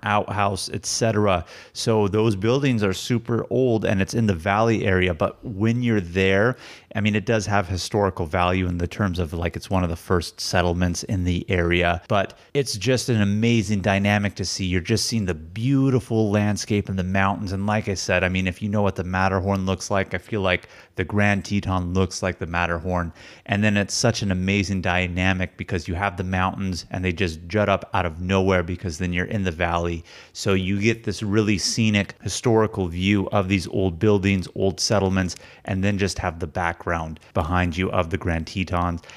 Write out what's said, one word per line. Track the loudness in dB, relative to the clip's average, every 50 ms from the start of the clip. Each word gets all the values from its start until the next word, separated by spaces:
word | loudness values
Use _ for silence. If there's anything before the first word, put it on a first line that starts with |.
outhouse, | -4 0 0 0 0 -2 0 0 0 0 0 -2 -6 -6
et | -8 -8 -6
cetera. | -4 -2 0 0 2 2 4 4 4 4 2 0 -6 -16 -20 -20 -16 -10
So | -6 0 2 2 4 2 2
those | 2 2 2 2 2
buildings | 2 2 2 2 2 2 2 2 2
are | 2 0 -2
super | -2 -2 -2 -2 -2 -2 -2 -2 -2 -2 -2
old, | 0 2 2 2 2 2 2
and | 2 2 2
it's | 0 0 0
in | 0 2
the | 2 0
valley | 0 0 0 2 2 4 2 2 2 2
area. | 2 4 4 4 2
But | 2 0 -2 -2 -4 -6 -12
when | -10 -4 0 0 2 2 2
you're | 2 2 2 0
there, | 0 -2 0 2 2 4 4 4 4 2 0 -2 -10 -20 -20 -20 -16 -10 -4
I | -2
mean, | 0 0 0
it | 0 0
does | 0 0 0 0
have | 2 0 0 0 0
historical | -4 -6 -4 -2 0 2 2 2 0 -2 -6
value | -2 0 0 2 2 2 2 0
in | 0 -2 -2
the | -4
terms | -4 -2 -2 -2 -2 0 -2
of, | -4 -4 -4
like, | -4 -4 -4 -4
it's | -6 -6 -2
one | -2 0
of | 0 0
the | -4
first | -4 -2 0 0 0 0 -2 -8 -10
settlements | -6 -2 0 2 2 2 2 2 0 0 -2 -4
in | -4 -4 -2 -2 0
the | 0 0 -2 -2 -2
area, | 0 0 2 2 2 2 2 2 0 -2 -2 -2
but | 0 0 0 -2 -8 -16 -14 _ -4
it's | -4 -2 -2 -4 -4
just | 0 0 0 0 0 0
an | 2 2
amazing | 2 2 2 2 2 2 4 2 2 0 0 0
dynamic | 2 2 2 2 2 2 2 2 0 -2 -4
to | -4 -6
see. | -6 -4 -4 -2
You're | 0 0 0
just | 0 0 0 0 0
seeing | 0 -2 -2 0
the | -2 -2
beautiful | -4 -6 -12 -8 -4 0 2 2 2 4 4 2 2 0 2 2 2 2 4
landscape | 4 2 2 2 0 -2 -2 0 0 0 0 -2
and | -2 -2
the | -2
mountains. | 0 2 2 2 2 0 -2 -4 -6
And | -4 -2 -2
like | 0 0 0 0 -2
I | -4
said, | -4 -2 0 0 2
I | 2 2
mean, | 2 0 0
if | -2 -2 -4
you | -4 -2
know | 0 2
what | 2 0 0
the | -2 -4
Matterhorn | -2 0 2 2 2 2 2 0 0 0 0 0
looks | 0 -2 -2 -2 -2
like, | -2 -2 -2 -2 -6
I | -8
feel | -8 -6 -4 -2
like | 0 0 0 -2 -4 -8 -20 -20 -20 -12 -6
the | -6 -4
Grand | -2 0 2 2 2 2 0 -2
Teton | -2 -2 -2 0 0 -2 -2 -2 0
looks | 0 0 0 0 -2 -4
like | -4 -4 -4 -4
the | -8
Matterhorn. | -4 -2 -2 0 0 -2 -4 -4 -2 -2 -2 -4 -4 -8 -12 -20 -20 -20 -14 -6
And | -4 0 2 2
then | 2 2
it's | 2 0 -2
such | -2 0 0 0 0 0
an | 0 -2
amazing | -2 0 0 0 2 0 0 0 -2 -2
dynamic | 0 0 0 0 0 0 0 0 2 2 2 0 -2 -6 _
because | -10 -8 -4 -4 -4 -4 -4
you | -4
have | -2 -2 -2 -2
the | -4
mountains | -4 -2 0 0 0 0 -2 -4 -4 -4 -4 -6 -8 -8
and | -6 -4 -2
they | -2
just | 0 0 -2 -2 -4 -6 -8 -4
jut | 0 0 2 2
up | 0 0 -2 -2
out | -2 -2 -2
of | -2 -4 -4
nowhere | -2 0 2 4 4 4 4 2
because | 2 0 -4 -6 -6 -8 -6 -4
then | -4 -2
you're | -2 -2 -2
in | -2 -2 -2
the | -2 -2
valley. | -2 0 0 0 0 0 0 0 -4 -6 -8 -14 -20 -20 -20 -18
So | -12 -4 0 2 2
you | 2 2 0 0 2
get | 2 2 0 0
this | -2 -8 -6 -4 -2
really | 0 2 2 4 2 2 0
scenic | 0 -2 0 2 2 2 2 2 0 -2 -6 -10
historical | -8 -8 -6 -2 0 2 4 4 4 2 0 -2 -4
view | -2 -2 0 2 2 2 2 2 0
of | 0 0 2 2
these | 0 0 0
old | 0 -2 0 0 0 0 2
buildings, | 4 4 4 4 4 2 0 0 -2 -4 -4
old | -2 -2 0 0 0
settlements, | -2 0 2 2 2 2 2 0 0 -2 -4 -10 -16 -20 -20 -12 -6
and | -4 -2 0
then | 0 0 0 0
just | 0 -2 -2 -4
have | -4 -6 -4 -6
the | -8
background | -6 -4 -2 -2 -2 -4 -4 -4 -4 -2 -2 -4 -6 -10 -12 -12 -6
behind | -2 -2 0 2 2 2 2 0 0
you | -2 -2 0
of | 0 0 -2 -2
the | -2 -4
Grand | -2 -2 -2 -2 -4
Tetons. | -4 -4 -6 -4 -2 -2 -2 0 -2 -4 -6 -8 -14 -20